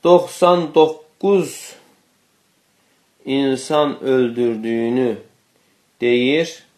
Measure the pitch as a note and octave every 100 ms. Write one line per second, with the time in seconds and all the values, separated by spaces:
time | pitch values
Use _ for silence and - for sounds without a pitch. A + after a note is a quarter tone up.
0 | E3+ F3 F3 - F3+ F3+ D#3+ D#3+ D#3 D#3
1 | - _ G3 G3 D3 - - - _ _
2 | _ _ _ _ _ _ _ _ _ _
3 | _ _ - C3+ C#3 C3 - D3+ D3 C3
4 | C3+ C3 A#2+ A#2 A#2+ A2+ A2+ A2+ A2+ B2
5 | B2+ G#2 - _ _ _ _ _ _ _
6 | A#2+ B2 B2+ D3+ E3 - _